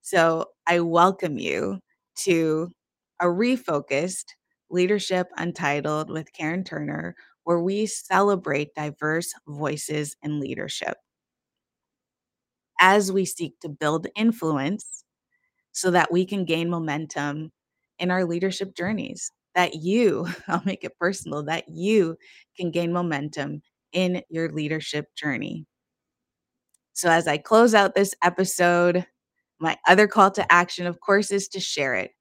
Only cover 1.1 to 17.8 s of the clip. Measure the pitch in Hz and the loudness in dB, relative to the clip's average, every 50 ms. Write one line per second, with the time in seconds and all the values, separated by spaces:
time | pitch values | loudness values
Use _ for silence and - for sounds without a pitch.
1.1 | 190 196 - 165 147 - 90 82 71 87 - 190 196 185 _ _ _ _ _ _ | 4 0 -6 -6 -4 -4 -4 -4 -4 -2 -2 -4 -6 -8 _ _ _ _ _ _
2.1 | _ - - 196 175 165 160 156 156 156 170 175 - _ _ _ _ _ _ _ | _ -6 0 2 2 2 2 2 0 -2 -4 -8 -12 _ _ _ _ _ _ _
3.1 | _ _ 175 175 175 185 233 247 262 247 - - 160 143 143 - 135 139 165 185 | _ _ 0 0 2 2 2 2 0 0 -2 -4 -4 -4 -2 -2 -2 -2 -2 -4
4.1 | 185 - - - - _ _ _ _ _ _ _ 165 180 180 185 208 202 196 - | -6 -10 -12 -16 -20 _ _ _ _ _ _ _ 0 0 2 2 2 0 0 -2
5.1 | 190 180 180 180 - - 170 170 156 - 175 143 143 147 147 156 151 151 156 - | -2 -2 -2 -4 -6 -6 -6 -6 -6 -2 -2 -2 -2 -2 -2 -2 -4 -4 -4 -6
6.1 | - 160 156 _ _ - 165 156 170 185 185 - 160 156 151 147 147 156 165 175 | -8 -10 -10 _ _ -8 -6 -6 -4 -6 -6 -8 -8 -8 -8 -6 -8 -8 -8 -10
7.1 | 175 _ - _ _ _ _ 170 175 170 170 185 196 208 220 202 - - - - | -12 _ -20 _ _ _ _ -2 0 0 0 -2 -2 -2 -2 -4 -4 -10 -4 0
8.1 | 190 185 202 202 202 180 185 156 139 143 147 147 _ 156 151 151 143 _ 151 151 | 2 4 4 4 2 0 -2 -2 -2 -2 -2 -4 _ -8 -8 -8 -6 _ -2 -2
9.1 | 156 165 170 - - - _ 156 147 143 151 143 151 147 - - 151 151 151 147 | -2 -2 -4 -6 -12 -14 _ -14 -10 -6 -4 -4 -4 -6 -6 -6 -4 -4 -4 -6
10.1 | - _ - 151 151 147 139 - - - - - - - - - - _ _ _ | -10 _ -8 -6 -4 -4 -4 -6 -8 -8 -8 -8 -8 -8 -6 -8 -8 _ _ _
11.1 | _ _ _ _ _ _ _ _ _ _ _ _ _ _ _ _ _ _ _ _ | _ _ _ _ _ _ _ _ _ _ _ _ _ _ _ _ _ _ _ _
12.1 | _ _ _ _ _ _ _ _ _ _ _ _ _ - 180 185 196 208 202 185 | _ _ _ _ _ _ _ _ _ _ _ _ _ 4 6 6 6 6 4 2
13.1 | 190 196 185 - - - 175 147 _ _ - 156 147 _ 156 147 156 160 175 - | 0 0 -2 -2 -4 -8 -8 -10 _ _ -14 -14 -10 _ -2 0 0 0 -4 -6
14.1 | _ 208 220 233 226 226 165 160 156 139 135 151 202 214 - - - - _ _ | _ 0 0 0 0 0 -2 -2 -2 0 -2 -2 -4 -6 -8 -14 -18 -20 _ _
15.1 | _ _ _ _ _ _ _ _ _ _ _ _ _ - - 185 175 180 156 - | _ _ _ _ _ _ _ _ _ _ _ _ _ -2 -2 2 2 2 2 2
16.1 | 170 180 185 180 202 196 185 160 165 165 170 170 175 170 160 156 143 151 160 147 | 2 0 0 0 -2 -4 -2 -2 -2 -2 0 -2 -2 -2 -4 -4 -4 -6 -6 -8
17.1 | - 160 143 147 143 151 156 156 _ _ _ _ _ _ | -6 -6 -6 -4 -6 -8 -10 -12 _ _ _ _ _ _